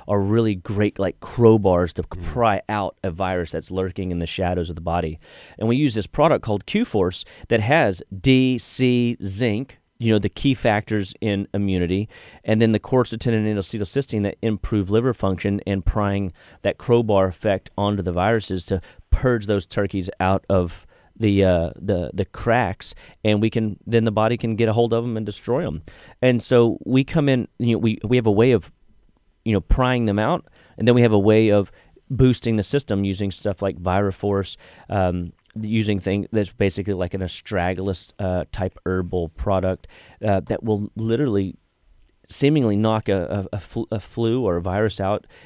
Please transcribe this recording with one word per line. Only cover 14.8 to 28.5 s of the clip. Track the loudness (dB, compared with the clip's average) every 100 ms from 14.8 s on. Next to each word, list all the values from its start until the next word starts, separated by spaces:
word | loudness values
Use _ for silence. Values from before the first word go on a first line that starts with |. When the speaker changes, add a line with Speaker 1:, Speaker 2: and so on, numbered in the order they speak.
| 0
Speaker 1:
liver | 0 0
function | 0 -2 -2 -2 -2
and | -2 -2 -2
prying | 0 0 -2 -4 -8 -20 -6
that | -4 -4
crowbar | 2 2 4 2 2
effect | 0 -2 -2 -4 -4
onto | -2 -2
the | -2
viruses | 0 0 0 -2 -6 -2
to | -4 -6 -18 -2
purge | 0 2 0 0
those | -2
turkeys | -2 -4 -2 -4 -6 -2
out | 0 0 0
of | 0 0 -6 -20 _ _
the, | -2 0 4
uh, | 4 2 0 -4
the, | -4 -2 -2
the | -4
cracks, | -6 -4 -2 0 0 -4 -10 -12 -18 -6
and | 0 2
we | 2
can, | 0 -2 -6 -2
then | 0
the | 2
body | 2 0 0
can | -2 0
get | 2
a |
hold | 2 2
of | 0
'em | -2 -6
and |
destroy | -8 -8 -4 -4
'em. | -4 -8 -12 -20 -20 0
And | 2 2
so | 4 4 4 2
we | 0 0
come | 2 2 2
in, | 2 -2 -2
you | 0
know, | 2
we, | 0 -2
we | 0 2
have | 4
a |
way | 4 6